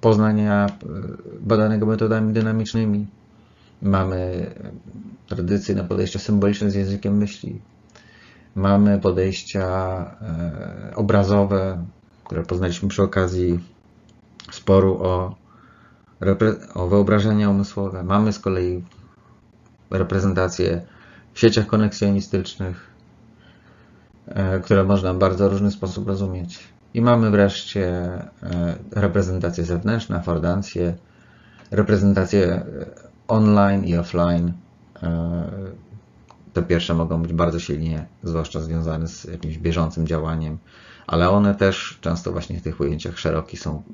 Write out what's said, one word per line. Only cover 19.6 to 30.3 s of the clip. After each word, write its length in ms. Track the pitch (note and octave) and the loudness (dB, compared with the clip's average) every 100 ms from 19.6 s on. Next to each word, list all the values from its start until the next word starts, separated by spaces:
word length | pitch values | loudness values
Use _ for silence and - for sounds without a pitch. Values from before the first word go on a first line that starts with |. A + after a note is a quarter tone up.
| _ _ - | _ _ -6
reprezentacje 920 | F#2+ F2+ F#2+ F#2+ F#2 F#2 F2+ F2+ E2+ - - - - - | -2 0 0 0 0 0 0 -2 -2 -6 -20 -20 -20 -18
w 60 | - | 2
sieciach 260 | A#2 A2 G#2 | 4 4 2
koneksjonistycznych, 1200 | G#2+ G#2+ - G2+ G2 G2 F#2+ E2+ - F#2 F2+ - _ _ _ _ _ - _ _ - - _ _ _ - | 2 2 0 0 0 0 -4 -4 -8 -8 -8 -16 _ _ _ _ _ -20 _ _ -20 -20 _ _ _ -10
e, 320 | G2+ F#2+ F#2+ | -4 -2 0
które 240 | - G2 | 4 4
można 300 | F#2+ G2 F#2 | 6 2 2
w 40 | F#2 | 2
bardzo 320 | F#2+ F#2 G2 | 2 4 2
różny 220 | G2 G2+ | 4 0
sposób 360 | - F#2 G2+ G2+ | 0 -6 -6 -4
rozumieć. 600 | F#2+ G2 F#2 F2 - - _ _ | -4 -4 -6 -10 -14 -20 _ _
I 80 | A#2 | 2
mamy 300 | A#2+ A#2+ A2 | 4 6 6
wreszcie, 560 | G#2 G2 - - G2+ F2+ F2 F2+ F2+ - - | 6 4 2 -6 -4 -2 -2 -4 -8 -12 -12
e, 320 | E2 F2 E2+ - - | -6 -2 -2 -4 -6
reprezentacje 720 | G#2 G2 G2 F2+ F#2 F2 F2 | -2 0 2 0 -2 -2 -4
zewnętrzne, 520 | E2+ E2+ G#2 A2+ - F#2 | -2 -2 0 -2 -2 -4
affordancje, 800 | F2 | -2